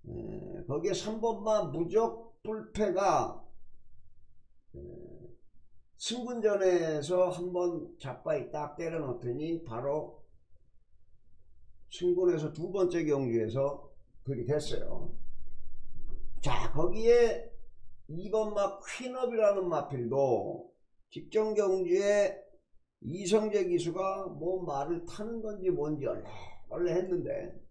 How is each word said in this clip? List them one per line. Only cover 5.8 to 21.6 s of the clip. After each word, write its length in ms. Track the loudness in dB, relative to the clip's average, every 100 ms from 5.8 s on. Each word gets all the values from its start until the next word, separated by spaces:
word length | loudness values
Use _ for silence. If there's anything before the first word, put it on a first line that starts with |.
| -20 -12
승군전에서 1300 | -8 -6 -6 0 0 4 4 4 2 -2 0 2 2
한번 680 | 0 -4 0 0 -2 -10 -12
잡바이 500 | -12 -8 -2 -2 -2
딱 260 | -6 -8 -6
때려놓더니 880 | -6 -4 -6 -6 -6 -4 -4 -4
바로 600 | -6 -6 -2 -4 -4 -16 -20 -20 _ -20 -20 -20 _ -20 -20 -20 -20 -20 -20 -20 -18 -18 -16
승군에서 640 | -2 2 4 4 2 -2
두 200 | -6 -6
번째 320 | 0 0 2
경주에서 840 | 0 0 2 0 0 0 -2 -4 -14 -20 -20 -12
들이댔어요. 880 | -8 -6 0 0 2 2 4 4 4 4 4 4 4 4 4 4 4 4 4 4 4 4
자, 320 | 6 6 6
거기에 760 | 6 6 6 8 8 8 2 -4 -8 -8 -8 -10 -10 -8
이 220 | -8 -2
번 240 | 0 0
마 240 | 0 -2 -2
퀸업이라는 880 | -12 -10 -8 -4 -2 4 4 4 0
마필도 1040 | -2 -2 -4 -2 2 4 2 0 -8 -12 _ _ _ _
직전 440 | -16 -2 0 2
경주에 880 | 2